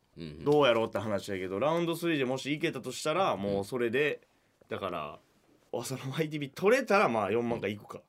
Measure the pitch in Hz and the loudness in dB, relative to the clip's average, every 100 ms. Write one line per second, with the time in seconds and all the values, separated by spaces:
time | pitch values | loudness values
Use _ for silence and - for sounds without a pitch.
0 | _ - 82 82 139 147 139 113 110 104 | _ -14 -12 -4 4 6 8 6 4 0
1 | 107 101 90 98 92 95 139 165 170 165 | -2 -2 -2 -4 -2 0 0 0 0 -2
2 | 170 160 123 131 131 151 160 135 131 127 | 0 0 0 -2 -2 -2 -2 -4 -8 -6
3 | 151 160 185 117 101 98 98 131 120 120 | -2 0 0 0 0 -2 -2 -2 0 2
4 | 147 - _ _ _ _ - 107 95 87 | 0 -2 _ _ _ _ -10 -6 -4 -4
5 | 73 82 _ _ _ _ _ 117 120 131 | -8 -10 _ _ _ _ _ -8 -6 -8
6 | 135 135 160 151 139 - 190 262 269 202 | -6 -4 -4 -4 -8 -2 2 4 4 4
7 | 185 113 98 110 120 117 113 104 - - | 4 2 2 0 0 -2 -2 -4 -8 -16